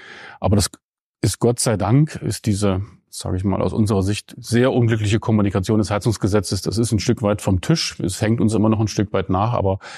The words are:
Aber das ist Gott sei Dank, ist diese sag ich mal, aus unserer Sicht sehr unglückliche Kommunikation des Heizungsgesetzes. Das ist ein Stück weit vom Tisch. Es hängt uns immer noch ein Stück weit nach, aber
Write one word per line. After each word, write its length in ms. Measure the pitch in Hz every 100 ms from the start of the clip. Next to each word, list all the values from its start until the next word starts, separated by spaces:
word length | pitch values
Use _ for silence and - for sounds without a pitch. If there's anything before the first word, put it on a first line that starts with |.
| - - - -
Aber 160 | 95 104
das 120 | - - _ _ _ -
ist 180 | 113 -
Gott 220 | 117 123
sei 160 | - 101
Dank, 400 | 98 131 156 -
ist 280 | - 107 110
diese 360 | 101 104 95 98 - _ -
sag 180 | 95 92
ich 80 |
mal, 180 | 98 92
aus 120 | 92
unserer 300 | - 107 101
Sicht 320 | 95 104 - -
sehr 340 | 117 117 127
unglückliche 480 | 117 117 113 104 107
Kommunikation 600 | - 110 101 101 92 110
des 100 | 98
Heizungsgesetzes. 720 | 104 120 104 104 104 95 101
Das 160 | 82 98
ist 140 | 120
ein 80 | 107
Stück 220 | - 113
weit 200 | 104 104
vom 200 | - 92
Tisch. 380 | - 165 - -
Es 220 | 107 -
hängt 180 | 110 117
uns 120 | 110
immer 160 | 107 107
noch 100 | 110
ein 80 | 107
Stück 240 | - 104
weit 160 | 98 92
nach, 240 | 95 110
aber 260 | 117 95 95 -